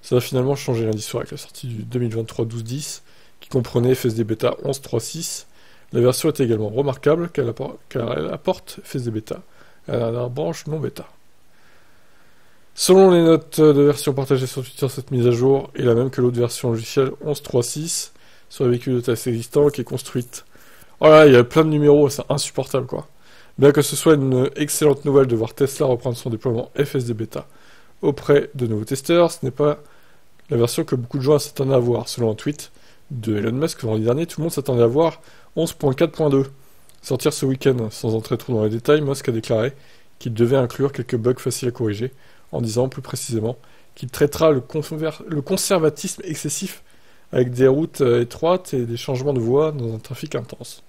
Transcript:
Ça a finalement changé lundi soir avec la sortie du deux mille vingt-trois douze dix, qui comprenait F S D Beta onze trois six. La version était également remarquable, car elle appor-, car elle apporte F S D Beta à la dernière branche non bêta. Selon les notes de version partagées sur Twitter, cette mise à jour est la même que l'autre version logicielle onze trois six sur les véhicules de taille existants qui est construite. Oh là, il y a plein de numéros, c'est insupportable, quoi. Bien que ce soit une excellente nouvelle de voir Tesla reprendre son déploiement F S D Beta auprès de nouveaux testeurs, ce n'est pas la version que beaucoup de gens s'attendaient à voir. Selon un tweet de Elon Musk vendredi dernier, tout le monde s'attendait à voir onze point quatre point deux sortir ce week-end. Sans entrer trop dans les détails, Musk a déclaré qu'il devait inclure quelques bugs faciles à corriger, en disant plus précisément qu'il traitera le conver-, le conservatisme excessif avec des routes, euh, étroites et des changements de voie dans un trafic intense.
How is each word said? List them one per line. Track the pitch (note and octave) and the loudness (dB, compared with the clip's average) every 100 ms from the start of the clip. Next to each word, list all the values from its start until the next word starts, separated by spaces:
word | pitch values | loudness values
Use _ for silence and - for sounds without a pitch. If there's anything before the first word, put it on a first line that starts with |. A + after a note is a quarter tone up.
Ça | - B2 | 0 -2
a | |
finalement | B2 C3 C3 | 0 -2 -2
changé | C3+ - A#2 | -2 -2 -2
lundi | A2+ G#2+ | -2 -4
soir | - A#2+ | -6 -8
avec | - | -8
la | - | -14
sortie | - - B2+ | -16 -14 -12
du | A2+ | -10
deux | A2+ A#2+ | -6 -4
mille | A#2+ | -4
vingt-trois | A2+ A2+ - | -4 -6 -6
douze | A#2 A#2 | -6 -6
dix, | A2+ C3 D3+ - - - - - | -8 -8 -10 -14 -18 -20 -20 -20
qui | - | -4
comprenait | C3 A#2 B2 B2 B2+ | -4 -2 0 2 2
F | |
S | B2 | 0
D | A2 | -2
Beta | G#2+ A2 B2 F#2+ | -4 -2 -2 -2
onze | - C3 | -6 -6
trois | - A#2 | -4 -6
six. | - D#3+ E3+ - - - - - - | -6 -10 -10 -12 -16 -20 -20 -20 -6
La | B2 | 0
version | B2 B2+ D#3+ | 2 2 -2
était | - | 0
également | B2 A2 G#2+ | 0 0 -2
remarquable, | A2+ C#3+ B2 D3 D#3 E3+ | -2 -4 0 0 0 -2
car | - | -4
elle | B2 | -4
appor-, | A2 C#3 - - | -4 -10 -12 -10
car | C3+ A#2 C#3 | -6 -4 -4
elle | - | -6
apporte | - - F3+ - - | -6 -4 -4 -8 -20
F | - | -10
S | C#3+ | -6
D | A#2+ | -6
Beta | G#2+ - - - - - - - | -6 -8 -14 -14 -20 -20 -20 -6
à | |
la | A#2+ A#2 | -4 -2
dernière | A#2+ B2 | -4 -6
branche | B2 E3 D#3+ - | -4 -6 -6 -8
non | D#3 | -6
bêta. | B2 - - - - - - - - - - - - - - - - - - - | -6 -10 -18 -20 -20 -20 -20 -20 -20 -20 -20 -20 -20 -20 -20 -20 -20 -20 -20 -6
Selon | - F#3 G3 | 4 8 8
les | F3 | 8
notes | E3 D#3+ D#3+ - | 6 4 2 4
de | D#3 C#3+ | 6 8
version | C#3+ C#3 - | 4 4 -2
partagées | C3+ C3 C3+ B2+ | -4 0 0 0
sur | - | -8
Twitter, | B2 - C3+ | -12 -6 -6
cette | - - | -6 -6
mise | C3 A#2+ | 0 2
à | |
jour | A#2 C3 C3+ - | 4 4 2 0
est | - | -2
la | B2 A#2 | 2 2
même | C3 | 2
que | C3 | 0
l'autre | B2 A#2+ | 0 2
version | A#2+ - B2+ | -2 -2 -4
logicielle | A2+ A#2 - C3 - | -4 -2 0 0 -2
onze | D3+ C#3+ | -6 -6
trois | - C#3+ | -2 -2
six | - D3+ E3 - - - - - - | -2 -6 -8 -8 -10 -16 -20 -20 -20
sur | - | -2
les | B2+ | 0
véhicules | A#2+ C3 B2 | 0 0 -2
de | |
taille | A#2+ A2+ - | -2 -4 -2
existants | A#2 A#2 D3 D3 | -4 -2 2 2
qui | C#3 | 0
est | |
construite. | A#2+ C3 - C3 B2 - - - - - - - | -8 -8 -6 -8 -8 -14 -20 -20 -20 -20 -20 4
Oh | D3 | 8
là, | D#3 D3+ | 10 12
il | |
y | B2 | 10
a | |
plein | B2 D#3+ | 6 4
de | D#3+ | 2
numéros, | D3+ D3 C#3+ C#3+ | 4 6 6 6
c'est | - - | 0 -4
insupportable, | C#3+ - - C3 C3+ B2+ | -4 -4 -6 -4 -4 -4
quoi. | - - - - - - - | -10 -10 -20 -20 -20 -18 4
Bien | C3+ | 6
que | D3 | 6
ce | D3 D3 | 0 0
soit | D#3+ | 4
une | D3+ C3+ B2+ C3+ - | 4 4 0 0 -2
excellente | D3 - D3+ C3+ D3 | -6 0 2 2 4
nouvelle | C#3 C3+ | 4 4
de | |
voir | A#2 A2 | 2 -4
Tesla | - C3+ - C#3+ | -2 -2 0 0
reprendre | A#2+ B2+ A#2+ | 0 -2 -6
son | C3 | -6
déploiement | A2 C3+ A2+ - - | -6 -4 -4 -6 -4
F | D3 C#3 | -2 -2
S | A#2+ | -4
D | |
Beta | A2 A2 C#2 - - - - - - | -6 -8 -10 -14 -20 -20 -20 -20 -4
auprès | E3+ C3+ - C#3+ - | -4 -4 2 2 2
de | C3+ A#2+ | -6 -4
nouveaux | G#2+ | -4
testeurs, | A2 C3+ - E3+ E3+ | -4 -6 0 2 2
ce | - | 0
n'est | C3 | -8
pas | - D3 D3 - - - - - - - | 0 0 0 -10 -20 -20 -20 -20 -20 -4
la | B2+ | 0
version | A#2+ - | 0 0
que | D#3 | -2
beaucoup | C3 A#2+ C#3+ | -4 -4 -4
de | |
gens | C3 D3 | 2 2
s'attendaient | - - C3+ | 2 -4 2
à | C3+ | 2
voir. | A#2+ A#2 A2+ | 2 -2 -4
Selon | - A#2 | -2 -2
un | |
tweet | G#2+ - D3 - - - - - | -2 -6 -8 -12 -20 -20 -20 -14
de | C3 A2 G#2 | -8 -4 -2
Elon | A2 | -2
Musk | B2 D#3+ - | -2 -4 -4
vendredi | A#2 A2 | -4 -2
dernier, | A2 C3 E3+ | 0 0 -2
tout | - | -4
le | |
monde | E3 | -4
s'attendait | - - B2 | -4 -2 2
à | A#2 | 4
voir | C3 E3 D#3+ - - - - | 4 0 -2 -20 -20 -10 -4
onze | E3 | -4
point | - D3 | -2 -2
quatre | C3 E3 | 0 0
point | - D3+ | 2 2
deux | C#3 C3+ - - - - - | 2 0 -8 -20 -20 -20 -20
sortir | - B2+ D3+ | -6 -2 -2
ce | - C3+ | -2 -2
week-end. | C3 C#3+ B2 A2 | 0 0 0 -4
Sans | - A#2+ | -4 -2
entrer | A2 A2 B2 | -2 -2 -6
trop | - | -4
dans | A#2 | -2
les | G#2+ | -2
détails, | A2+ - D3+ | -2 2 2
Musk | C#3+ C#3 - | 2 -4 -4
a | |
déclaré | A2+ - A2+ A#2+ - - - - - | -6 -2 -2 -2 -6 -20 -20 -20 -12
qu'il | B2 | -10
devait | A2 A#2 C3+ | 0 2 2
inclure | B2 - C#3 | 0 -2 -4
quelques | - A#2+ A#2+ | -2 -6 -2
bugs | A#2 B2 | 0 -2
faciles | - - B2 | -4 -4 -6
à | |
corriger, | A#2+ A2+ G#2 B2+ - - - - | -4 -4 -4 -8 -10 -20 -20 -10
en | C#3 | -6
disant | A2+ A2 C3 | -4 -2 -2
plus | C3 | -4
précisément | C3 B2 - A2+ A2 B2 - - - | -12 -10 -6 -6 -6 -8 -16 -20 -20
qu'il | - B2+ | -16 -14
traitera | - D3 - D#3+ | -2 -2 2 2
le | C#3 | 2
conver-, | B2 D#3 D3 D#3 D#3+ D3+ - | -2 -8 -8 -6 -8 -8 -6
le | D#3 | -6
conservatisme | C3+ F#3+ - F#3+ D#3 - F#3+ - F#3 | -4 -4 0 2 2 0 -10 -10 -10
excessif | D#3 D3 - G3 - - - - - - | -8 -8 -6 -8 -12 -20 -20 -20 -20 -4
avec | C3 B2 | 0 0
des | B2 C3 | 4 4
routes, | C3+ E3 - | 4 -2 -2
euh, | C3 A#2+ | 2 2
étroites | A#2+ - D#3+ F3+ - | 0 -2 0 0 -2
et | C3+ | -6
des | A#2+ A#2 | -4 -8
changements | - B2+ C3+ | -6 -4 -2
de | C3+ | -2
voie | A2+ C3+ D#3 | 0 2 0
dans | D3 A#2 | -2 -8
un | A2 | -8
trafic | - B2 D#3 | -12 -12 -8
intense. | C3+ B2 - B2 - | -8 -10 -16 -18 -20